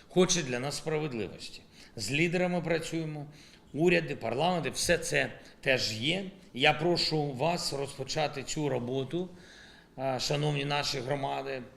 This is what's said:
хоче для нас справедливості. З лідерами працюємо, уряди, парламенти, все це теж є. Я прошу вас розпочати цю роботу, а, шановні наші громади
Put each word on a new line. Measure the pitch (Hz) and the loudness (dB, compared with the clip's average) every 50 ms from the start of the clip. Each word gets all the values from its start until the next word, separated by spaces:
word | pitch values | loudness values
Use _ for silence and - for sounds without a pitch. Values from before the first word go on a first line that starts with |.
| - | -10
хоче | - - 180 185 180 - 175 151 | 0 4 4 6 6 4 2 0
для | 127 123 120 | -2 -2 -2
нас | 131 147 143 | -2 -2 -4
справедливості. | - - 160 156 151 156 151 120 113 98 78 - - - - - - - - - - - - - | -4 -4 -2 -2 0 -2 -2 -2 -2 -4 -4 -6 -10 -14 -14 -14 -16 -20 -20 -20 -20 -20 -14 -10
З | - 107 101 | -6 -4 0
лідерами | 135 147 170 175 165 180 180 180 180 175 | 2 2 2 4 2 2 2 2 0 0
працюємо, | 151 165 165 160 160 - 160 165 160 151 151 151 143 - - - - - - - - - - | 0 0 0 0 -2 -2 -4 -4 -4 -4 -6 -8 -10 -10 -14 -20 -20 -20 -20 -20 -16 -6 0
уряди, | 139 165 180 175 170 160 143 143 | 4 6 6 6 6 4 0 -4
парламенти, | 113 113 113 117 131 156 180 185 170 135 131 | -4 -4 -2 0 2 2 2 2 0 0 -2
все | - - - - 175 | -2 0 2 2 2
це | - - - 151 143 131 120 - - - - - - | 2 2 0 0 0 0 0 -4 -10 -18 -20 -16 -4
теж | - 135 131 123 104 110 110 | 0 2 2 2 2 -2 -2
є. | 107 120 147 170 196 202 190 - - - - - | -2 0 0 0 -2 -4 -8 -10 -14 -16 -10 0
Я | 120 139 151 147 | 4 4 6 6
прошу | 147 156 175 175 165 - - 156 156 147 147 | 6 4 2 4 2 2 2 2 0 0 0
вас | 131 120 139 165 175 170 - - 147 | 0 0 0 0 0 0 -2 -2 -4
розпочати | 139 139 135 - - 131 - - 156 151 147 147 139 120 | -4 -6 -6 -6 -8 -6 -4 -2 0 0 -2 -2 -4 -6
цю | - - 156 151 143 | -6 -2 -2 0 0
роботу, | 131 120 120 120 131 135 131 131 165 175 185 180 - - - - - - - - - - - - - | 0 0 -2 -2 -2 -2 -2 -2 -2 -4 -4 -6 -10 -16 -20 -20 -20 -20 -20 -20 -20 -20 -20 -16 -8
а, | - 131 135 131 120 | -4 -2 -2 0 0
шановні | - - 147 147 147 151 147 143 139 | 0 0 0 2 2 0 0 0 0
наші | 143 147 147 143 139 139 139 | 0 0 0 0 -2 -2 -2
громади | 117 131 143 139 135 139 139 139 135 135 135 131 120 - - | -2 -2 -2 -2 -2 -2 -4 -4 -4 -6 -6 -8 -8 -12 -16